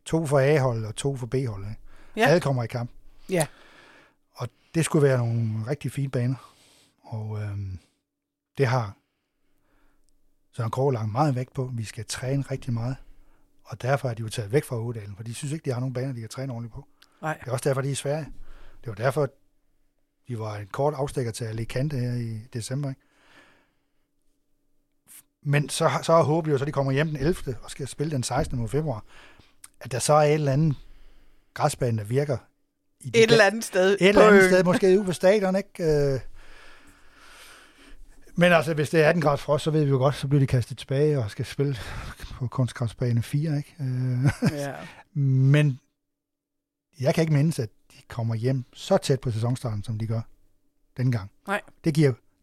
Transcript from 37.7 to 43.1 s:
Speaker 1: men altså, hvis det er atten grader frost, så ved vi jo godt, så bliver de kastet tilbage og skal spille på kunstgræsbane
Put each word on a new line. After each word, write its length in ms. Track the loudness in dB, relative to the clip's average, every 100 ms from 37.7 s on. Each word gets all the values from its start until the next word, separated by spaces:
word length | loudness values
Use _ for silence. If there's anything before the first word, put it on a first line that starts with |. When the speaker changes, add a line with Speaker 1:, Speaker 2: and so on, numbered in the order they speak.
| _ -20 -20 -20 -20 -10 2
Speaker 1:
men 160 | 6
altså, 220 | 6 4
hvis 160 | -2 2
det 120 | 4
er 60 | 4
atten 120 | 4
grader 140 | 2 0
frost, 280 | 0 0
så 80 | 2
ved 120 | 2
vi 60 | 2
jo 80 | 4
godt, 180 | 2 0
så 120 | 0
bliver 120 | 2
de 80 | 4
kastet 300 | 2 0 -8
tilbage 420 | -4 0 2 2
og 120 | -2
skal 140 | -6 -8
spille 320 | -4 -4 -4 -8 -12 -12 -14 -14
på 160 | -10 -8
kunstgræsbane 760 | -2 -2 -2 -6 -4 -2